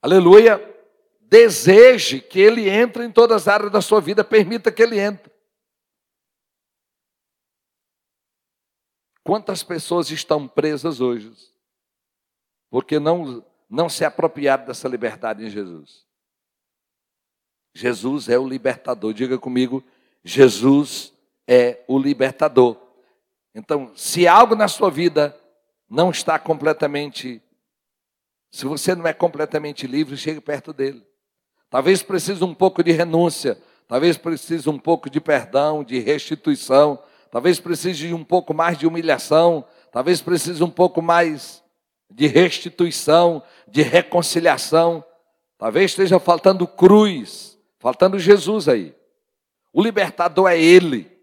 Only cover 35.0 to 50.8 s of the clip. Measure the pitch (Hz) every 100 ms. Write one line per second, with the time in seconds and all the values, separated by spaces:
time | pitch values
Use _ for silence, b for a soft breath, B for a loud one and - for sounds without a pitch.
35 | 143 143 151 143 113 135 151 156 131 127
36 | 110 147 - 156 - 139 - 135 147 135
37 | b b b 117 147 175 170 170 175 165
38 | 165 170 156 180 - 156 170 165 165 165
39 | 165 131 - 156 170 160 - b b 123
40 | 135 175 - 175 165 170 170 - 180 175
41 | 165 170 170 151 - - _ _ _ _
42 | _ 113 147 135 175 - 175 - 175 -
43 | - 160 175 160 b b b 131 139 165
44 | 175 175 160 170 170 135 - 160 170 165
45 | - _ _ _ _ _ 110 117 190 -
46 | 190 180 - 170 190 190 175 - 185 208
47 | 214 165 104 - - _ _ _ 120 127
48 | 185 196 170 202 175 220 147 120 82 _
49 | _ _ _ _ _ _ _ 143 214 202
50 | 180 - 175 160 190 170 160 180